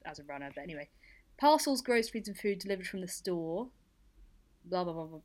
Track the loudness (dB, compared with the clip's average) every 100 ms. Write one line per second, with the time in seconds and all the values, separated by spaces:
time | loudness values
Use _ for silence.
0 | -14 -14 -12 -10 -10 -10 -10 -10 -12 _
1 | -20 -20 _ 4 8 8 6 0 4 2
2 | 2 -2 -6 -4 0 0 -2 -4 -4 -6
3 | -6 -6 -4 -2 -2 -4 -6 -12 _ _
4 | -20 -20 -20 -20 _ _ -4 -2 -2 -4
5 | -8 -12